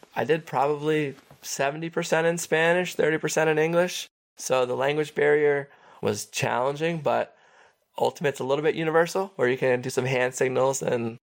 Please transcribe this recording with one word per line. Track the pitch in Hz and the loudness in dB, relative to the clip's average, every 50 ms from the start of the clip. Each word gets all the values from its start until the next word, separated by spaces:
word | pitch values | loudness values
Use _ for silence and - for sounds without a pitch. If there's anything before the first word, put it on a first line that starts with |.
| - - - | -20 -10 -6
I | - 120 | -4 -2
did | 131 160 165 160 | 0 -2 -2 -4
probably | - 151 123 135 147 151 143 147 156 160 151 147 135 135 - - - - _ | -4 -2 0 0 0 0 -2 -2 0 0 0 -2 -4 -6 -10 -18 -20 -20 _
seventy | - - - - 135 139 151 160 165 165 | -12 -8 -4 -2 -2 -2 -2 -4 -8 -6
percent | - 170 170 - 180 160 165 | -4 -4 -2 0 2 2 2
in | 170 170 170 | 2 0 -2
Spanish, | - - 165 160 165 170 175 180 180 170 - | -2 0 0 2 4 4 2 2 0 0 2
thirty | - 165 151 160 151 | 4 4 4 4 2
percent | - 156 - 156 160 160 | 0 0 2 2 4 4
in | 156 151 | 4 4
English. | 156 165 170 170 180 180 - - - - _ _ _ _ _ - | 2 4 4 2 2 2 0 -6 -10 -12 _ _ _ _ _ -10
So | - - 131 131 127 | -4 0 2 2 2
the | 123 123 | 2 0
language | 123 131 143 147 156 151 147 - | 0 0 0 0 0 -2 -2 0
barrier | 143 147 147 151 151 147 147 143 143 139 - _ _ - - - - | 2 4 4 4 4 4 2 2 0 -2 -8 _ _ -20 -20 -12 -6
was | - 107 104 104 - | -4 -2 -2 -4 -6
challenging, | - - - 139 110 117 120 127 139 147 147 160 165 170 156 | -8 -6 -4 -2 0 0 0 0 -2 -2 -2 -4 -4 -2 -2
but | 139 123 120 113 - - _ _ _ _ _ _ _ _ _ _ _ _ _ - | -2 0 0 0 -2 -4 _ _ _ _ _ _ _ _ _ _ _ _ _ -2
Ultimate's | 127 120 - - - 143 135 - | -2 -2 0 -2 -4 -4 -4 -4
a | 127 | -4
little | 131 139 151 151 | -2 -2 0 0
bit | 156 - | 0 -2
universal, | 156 165 160 156 165 170 170 - 190 190 196 - | -2 0 0 2 2 2 2 0 -4 -6 -6 -4
where | - 127 123 | -2 0 0
you | 131 131 | 0 0
can | 147 131 123 127 | 0 0 0 0
do | 123 135 | -2 -4
some | - 131 127 | -2 -2 -2
hand | 131 135 123 127 127 127 | 0 0 0 0 -2 0
signals | - 135 127 127 123 131 135 135 - | -2 -2 0 0 0 0 0 0 -2
and | - - 123 120 117 113 117 - _ | -2 -2 -2 -2 -4 -6 -8 -10 _